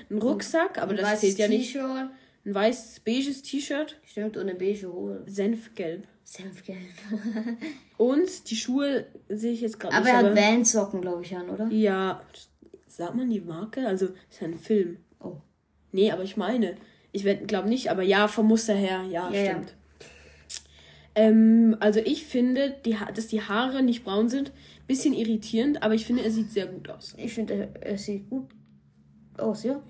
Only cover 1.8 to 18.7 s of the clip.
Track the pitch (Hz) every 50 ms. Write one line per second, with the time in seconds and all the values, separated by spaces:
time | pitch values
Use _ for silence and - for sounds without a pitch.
1.8 | 262 262 262 262 262 262 - - _ _ _ _ - 202 196 196 208 226 247 -
2.8 | - - - - - 220 233 262 269 285 269 269 - - 277 285 277 - 285 285
3.8 | 311 302 - _ _ _ - 208 208 220 214 - 185 190 180 180 185 196 202 202
4.8 | 190 180 170 185 202 202 196 185 160 175 196 202 196 226 233 220 - - - -
5.8 | 180 160 170 196 - _ _ _ _ - - - 185 190 - - - - 185 185
6.8 | 180 185 175 - 208 202 220 202 202 233 214 220 226 240 233 - - 311 285 -
7.8 | _ _ _ - 226 254 277 302 370 370 - - - - 226 226 - 254 247 277
8.8 | 285 285 269 240 - - - - _ - 208 214 226 240 240 226 233 220 220 -
9.8 | 196 - - 220 220 254 240 240 226 202 208 208 208 214 226 247 226 - 226 214
10.8 | 202 202 - 185 180 180 175 175 180 175 190 180 175 180 190 196 220 226 214 220
11.8 | 214 202 190 190 190 185 180 - - - - - - _ _ _ - - - -
12.8 | _ _ - - 170 170 - 247 262 240 220 190 170 170 160 165 214 220 - 269
13.8 | 262 208 190 185 190 180 - - _ _ - - 175 160 170 165 - - 220 202
14.8 | 175 165 175 - _ _ _ _ - 185 165 - - _ _ _ _ _ _ _
15.8 | _ - - 185 208 208 - 185 190 196 - 214 180 196 254 240 202 175 185 -
16.8 | - - _ _ _ _ - 202 196 202 196 196 - 202 208 185 185 214 240 262
17.8 | - - - 190 185 196 190 202 208 208 - 240 214 220 220 220 - 220